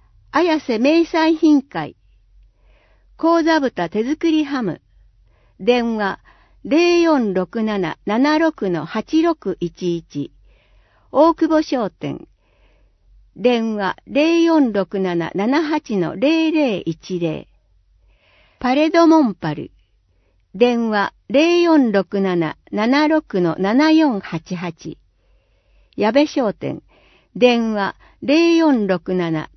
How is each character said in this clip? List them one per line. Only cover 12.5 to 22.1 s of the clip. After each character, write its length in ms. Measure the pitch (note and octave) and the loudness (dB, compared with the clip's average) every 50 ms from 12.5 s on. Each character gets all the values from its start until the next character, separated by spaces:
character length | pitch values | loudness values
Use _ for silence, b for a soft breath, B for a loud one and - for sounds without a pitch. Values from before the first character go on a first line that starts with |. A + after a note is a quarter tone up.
| _ _ _ _ _ _ _ _ _ _ _ _ _ - _ _ - | _ _ _ _ _ _ _ _ _ _ _ _ _ -20 _ _ -8
電 400 | - G3 B3 B3 A#3 A3+ A3+ A3 | -2 0 0 0 0 -2 -4 -4
話、 220 | G#3 G3 F#3 - - - - | -4 -4 -6 -6 -8 -10 -6
零 360 | G3+ C4+ D4+ E4 E4+ E4+ E4 | -2 0 2 2 2 2 2
四 300 | E4 E4 D#4 C#4 A#3+ G3+ | 2 4 2 2 2 0
六 260 | G3+ F#3+ - - G3 | -2 -4 -4 -4 -4
七 320 | F#3+ F#3 F3 E3+ E3 D#3 - | -2 -2 -2 -2 -4 -4 -4
七 280 | F3+ G3 A3+ C4+ D4+ E4 | -4 -2 0 0 0 -2
八 340 | D4 D#4+ D4+ - - A3 G3 | -2 -4 -4 -4 -4 -2 -2
の 180 | F3 D#3 C#3+ | -2 -2 -4
零 360 | F#3+ A3 C#4+ E4 D#4+ D#4+ D#4+ | -2 0 0 2 2 0 0
零 300 | D4+ D#4 D4+ B3+ G#3 F3 - | 0 0 0 0 -2 -4 -4
一 340 | - E3 - - - F#3 F3 | -6 -8 -8 -8 -8 -6 -4
零。 280 | E3+ D#3+ D#3 D3 - _ _ _ _ _ _ _ _ _ _ _ _ _ _ _ _ _ _ _ _ _ _ - | -4 -4 -6 -8 -12 _ _ _ _ _ _ _ _ _ _ _ _ _ _ _ _ _ _ _ _ _ _ -6
パ 140 | - B3 C4 | -4 -2 0
レ 160 | C#4+ D#4 D#4+ | 2 2 2
ド 160 | E4 E4+ E4+ | 4 4 6
モ 160 | D#4+ D#4+ D#4+ | 6 6 6
ン 140 | D4+ A3+ F#3 | 4 2 0
パ 180 | - - D#3+ D3+ | -4 -6 -6 -6
ル。 180 | - - - _ _ _ _ _ _ _ _ _ _ _ _ _ _ _ _ - | -6 -8 -12 _ _ _ _ _ _ _ _ _ _ _ _ _ _ _ _ -2
電 340 | F#3+ A#3+ B3 A#3+ A#3 A#3 A3+ | 0 2 2 2 0 -2 -2
話、 240 | G#3+ G#3 G3 - - _ _ - | 0 -2 -2 -4 -6 _ _ -2
零 320 | G3+ C4+ D#4 E4+ F4 F4 | 2 2 2 4 4 2
四 300 | F4 E4+ D#4+ D4+ C4 A#3 | 4 4 4 4 2 2
六 280 | G3 G3 F#3 - | 2 0 0 -2